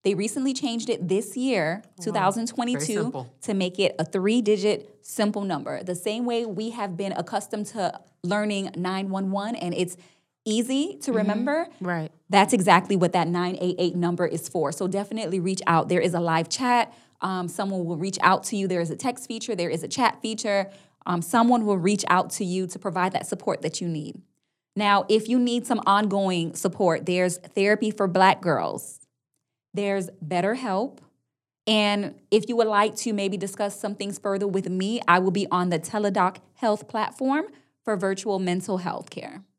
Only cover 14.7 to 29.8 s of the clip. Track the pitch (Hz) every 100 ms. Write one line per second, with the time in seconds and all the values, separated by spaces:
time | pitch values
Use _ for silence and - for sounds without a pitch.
14.7 | 151 190 196 202 220 190 185 175 185 -
15.7 | 165 - 175 175 175 170 160 165 - 254
16.7 | 247 220 - _ _ 185 185 175 175 196
17.7 | 190 170 165 190 - 185 185 - 208 190
18.7 | 180 170 - 262 254 - 226 - 196 175
19.7 | 160 - - 214 - 220 220 220 196 196
20.7 | - _ _ - 175 165 240 233 240 208
21.7 | 196 175 208 - 180 - - 185 185 185
22.7 | 180 202 175 185 - - 196 - - 160
23.7 | - 175 156 - - _ _ _ _ _
24.7 | 202 208 202 196 214 220 254 247 240 -
25.7 | 220 - 202 214 196 190 180 165 - 190
26.7 | - 185 165 156 180 180 175 - - 196
27.7 | 208 214 - 196 180 190 - 180 131 76
28.7 | - - - _ _ _ _ _ _ _
29.7 | 196